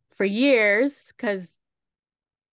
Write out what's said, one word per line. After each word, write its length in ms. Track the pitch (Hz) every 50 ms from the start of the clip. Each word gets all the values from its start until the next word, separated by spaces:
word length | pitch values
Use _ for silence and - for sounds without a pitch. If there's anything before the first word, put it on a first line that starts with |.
| _ _ _
for 100 | _ 202
years, 840 | 202 202 220 262 285 269 233 214 208 202 214 262 285 285 - - -
'cause 480 | - _ - 226 202 190 180 - _ _ _ _ _ _ _ _ _ _ _ _ _ _ _ _ _ _ _ _